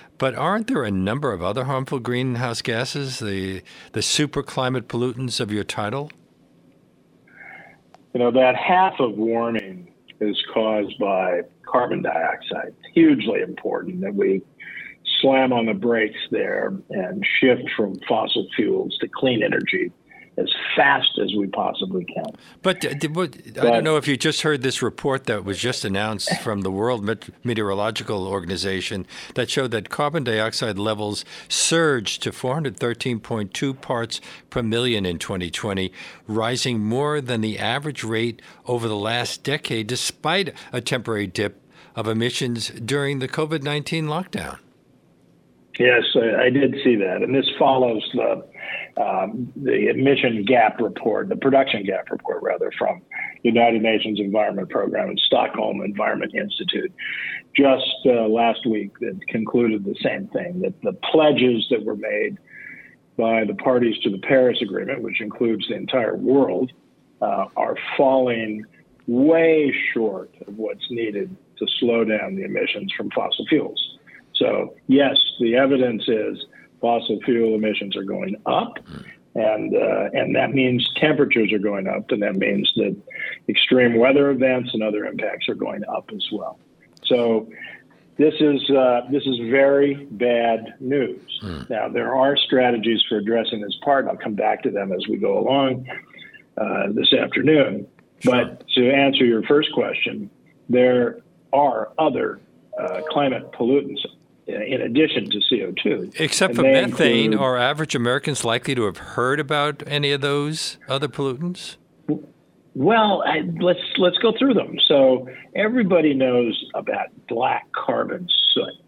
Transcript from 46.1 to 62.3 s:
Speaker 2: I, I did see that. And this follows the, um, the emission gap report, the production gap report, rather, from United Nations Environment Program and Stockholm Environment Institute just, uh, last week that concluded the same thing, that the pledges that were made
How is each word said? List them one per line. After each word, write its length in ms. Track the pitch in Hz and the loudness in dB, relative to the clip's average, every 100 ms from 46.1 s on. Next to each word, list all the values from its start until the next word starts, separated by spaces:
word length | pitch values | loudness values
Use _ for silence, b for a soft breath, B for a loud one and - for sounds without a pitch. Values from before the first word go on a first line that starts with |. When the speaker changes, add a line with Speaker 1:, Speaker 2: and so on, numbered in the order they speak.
| 131 | 2
Speaker 2:
I, 300 | 117 101 127 | 2 4 2
I 40 | |
did 260 | 127 131 - | 4 2 2
see 120 | 131 113 | 2 2
that. 260 | 95 92 | 2 0
And 100 | - | 0
this 160 | 135 - - | 0 0 2
follows 460 | 143 131 123 110 - | 4 4 2 0 -4
the, 320 | 123 110 104 - - B B B - | -2 0 -2 -6 -16 B B B -4
um, 520 | 101 98 104 113 123 | -2 -2 -4 -4 -10
the 360 | - 135 113 107 | -6 0 2 2
emission 540 | 117 135 135 131 113 | 2 4 4 2 0
gap 360 | 101 127 110 - | 2 4 4 2
report, 480 | 110 - 117 104 98 | -4 -2 -2 -2 -2
the 80 | - | -2
production 480 | 139 135 135 110 | 4 4 4 0
gap 260 | 98 92 - | -2 -4 -4
report, 320 | - - - | -8 -6 -4
rather, 300 | 98 95 - - | -2 -2 -4 -2
from 240 | 107 95 - B B B | -2 -2 -8 B B B
United 360 | 120 113 117 117 | 2 6 6 4
Nations 380 | 113 110 110 104 | 4 2 0 -2
Environment 500 | 101 107 104 98 92 | 0 2 0 -2 -4
Program 400 | - 98 - 98 | -2 -2 -2 -2
and 120 | 98 | -2
Stockholm 560 | - 120 110 110 107 101 | 2 2 2 -2 -4 -4
Environment 520 | 101 101 107 107 - | -4 -2 -2 -2 -4
Institute 580 | - 104 - - - - - B B B B B | -4 -6 -6 -4 -4 -4 -8 B B B B B
just, 320 | - 139 127 110 - 135 | 4 4 4 0 0 2
uh, 200 | 120 110 | 4 4
last 400 | 113 117 - 123 | 4 2 2 0
week 240 | 110 101 - | -2 -4 -8
that 220 | 113 95 - | -8 -8 -6
concluded 560 | 113 107 123 120 107 | -4 0 2 2 0
the 100 | 98 - | -2 -4
same 240 | 127 107 98 | -2 -4 -4
thing, 300 | - 90 180 | -6 -6 -4
that 120 | 170 - | -4 -4
the 120 | - 95 - | -6 -4 0
pledges 560 | 160 151 131 127 117 - | 4 4 6 4 2 0
that 140 | 120 | -2
were 100 | 107 | -2
made 440 | 107 107 104 104 | -6 -4 -2 -2